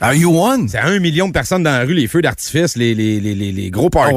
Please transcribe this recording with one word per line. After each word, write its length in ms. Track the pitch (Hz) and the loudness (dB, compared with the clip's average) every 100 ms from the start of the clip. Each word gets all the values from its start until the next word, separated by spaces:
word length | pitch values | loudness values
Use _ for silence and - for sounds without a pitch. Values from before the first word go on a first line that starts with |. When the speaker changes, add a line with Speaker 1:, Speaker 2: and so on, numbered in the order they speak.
Speaker 1:
À 140 | 117 143 | 0 2
Yuan? 500 | 170 165 214 269 123 | 4 4 2 0 -2
Speaker 2:
C'est 100 | 110 | -2
un 200 | 139 202 | 0 0
million 300 | 175 156 190 | 0 0 0
de 40 | |
personnes 300 | 143 120 185 | -2 -2 0
dans 80 | 156 | 0
la 140 | 127 | 0
rue, 100 | 127 | 0
les 120 | 175 113 | 0 0
feux 140 | 170 | 0
d'artifice, 520 | 147 98 - 156 170 120 | 0 -2 -4 -2 -2 0
les, 180 | 117 | 0
les, 260 | 110 110 107 | 0 0 0
les, 140 | 104 | -2
les, 180 | 101 101 | -4 -4
les 180 | 95 95 | -4 -6
gros 200 | 92 165 | -2 0
parties 240 | 156 147 | 2 2